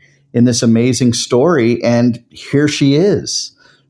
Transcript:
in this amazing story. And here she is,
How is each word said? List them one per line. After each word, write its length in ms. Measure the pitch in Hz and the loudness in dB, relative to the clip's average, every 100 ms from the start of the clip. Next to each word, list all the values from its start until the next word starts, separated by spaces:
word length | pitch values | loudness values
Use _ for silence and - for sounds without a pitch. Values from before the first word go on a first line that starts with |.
| _ _ _ | _ _ _
in 100 | 120 | 0
this 180 | 123 117 | 0 2
amazing 520 | 120 113 127 123 123 | 0 2 0 0 0
story. 680 | 113 - 123 160 156 117 120 | -2 -2 0 2 2 0 0
And 400 | 117 120 123 120 _ | 0 0 0 -2 _
here 380 | - - 139 147 | -20 -4 0 0
she 280 | 147 139 143 | 0 0 2
is, 600 | 202 165 - - - _ _ _ | 2 0 -4 -8 -10 _ _ _